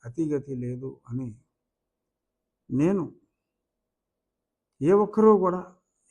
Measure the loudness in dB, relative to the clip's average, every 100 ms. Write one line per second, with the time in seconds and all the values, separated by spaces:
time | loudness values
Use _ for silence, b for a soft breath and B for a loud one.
0 | -10 -6 -2 -2 -4 -8 -6 -8 -10 -14
1 | -10 -8 -8 -12 _ _ _ _ _ _
2 | _ _ _ _ _ _ -8 -2 0 0
3 | -4 -12 _ _ _ _ _ _ _ _
4 | _ _ _ _ _ _ _ _ 2 2
5 | 2 4 6 6 2 -2 -8 -20 _ _
6 | _